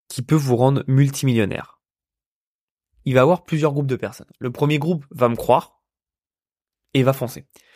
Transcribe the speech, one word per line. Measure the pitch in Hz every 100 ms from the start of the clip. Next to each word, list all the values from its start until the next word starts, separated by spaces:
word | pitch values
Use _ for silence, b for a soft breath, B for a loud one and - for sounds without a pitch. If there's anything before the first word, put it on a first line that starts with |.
| -
qui | -
peut | -
vous | 156 135
rendre | 120 131 139 -
multimillionnaire, | 135 139 139 135 117 98 - - _ _ _ _ _ _ _ _ _ _ _ _ _
il | 143
va | 127
y |
avoir | 135 175
plusieurs | - 160 151
groupes | 139 139
de | 123
personnes. | 107 - - _
Le | 123
premier | 123 147 151
groupe | 156 170 -
va | 127 120
me |
croire | 113 - 135 - _ _ _ _ _ _ _ _ _ _ _ _
et | 135
va | 127
foncer. | 135 123 - - b b